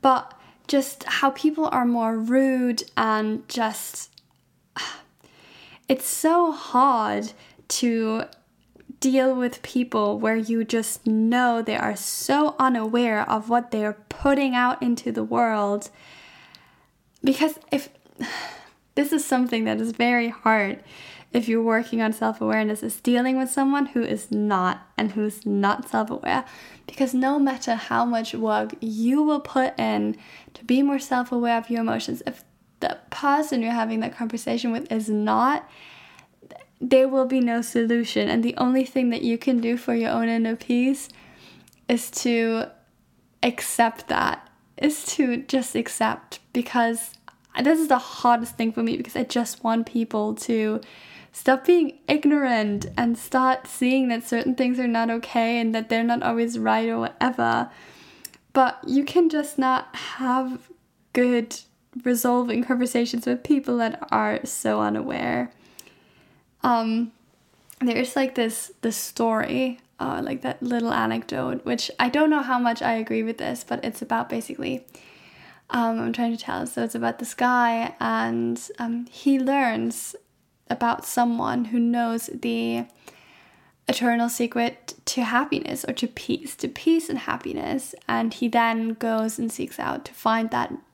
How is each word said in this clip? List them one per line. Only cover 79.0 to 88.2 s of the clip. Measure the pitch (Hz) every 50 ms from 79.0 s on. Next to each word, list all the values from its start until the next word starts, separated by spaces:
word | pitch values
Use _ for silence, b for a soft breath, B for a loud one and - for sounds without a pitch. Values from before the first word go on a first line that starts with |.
| 240 240
he | - - - 285 277 269
learns | 262 262 277 285 269 240 220 220 226 233 226 - - - - - _ _ _ _ _ _ _ _ _ _
about | 240 240 247 233 - - -
someone | - - - 240 240 233 233 - 110 - 247 240
who | 214 226 240
knows | 233 233 240 240 233 233 226 233 -
the | - - 240 - 240 233 233 233 233 233 233 240 - B B B B B B B B B B B B B B B B B B _
eternal | - 254 - 240 247 233 233 233 233
secret | 233 - 240 233 - 240 233 247 - - _ - - - _
to | - - 262 240
happiness, | 220 240 240 294 294 - - - - - - -
or | - 240
to | - -
peace, | 226 - - - - - - - 269 -
to | - -
peace | 254 - - - 320 330 330 320 -
and | - 247
happiness. | - - - - - - - - - 78 - 269 262 - - - _
And | - 233 233